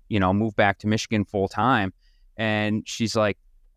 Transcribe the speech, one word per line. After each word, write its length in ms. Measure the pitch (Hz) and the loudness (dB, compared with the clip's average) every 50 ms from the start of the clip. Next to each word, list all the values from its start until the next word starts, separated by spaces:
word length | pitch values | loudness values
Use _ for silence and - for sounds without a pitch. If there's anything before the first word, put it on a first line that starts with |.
| _ - | _ -4
you 120 | 113 104 | 0 2
know, 120 | 95 92 95 | 2 2 2
move 200 | 101 110 113 101 | 2 0 0 2
back 220 | - 107 101 98 - | 2 2 2 2 0
to 80 | - | -2
Michigan 380 | 104 107 110 - - 117 107 98 | -2 -2 -2 -2 -2 -2 -2 -2
full 240 | - - 101 95 98 | -2 -2 -2 -2 -2
time?" 440 | - 104 107 123 135 113 98 95 - _ _ _ _ _ - - _ | -2 0 0 2 2 2 0 -2 -6 _ _ _ _ _ -20 -16 _
And 500 | - 113 110 107 107 107 107 104 107 - | -6 -4 -2 0 0 0 0 -2 -4 -4
she's 300 | - - - 117 107 - | -6 -6 -4 -4 -2 0
like, 220 | 113 107 104 95 - _ _ _ _ _ _ _ | 0 0 0 -2 -4 _ _ _ _ _ _ _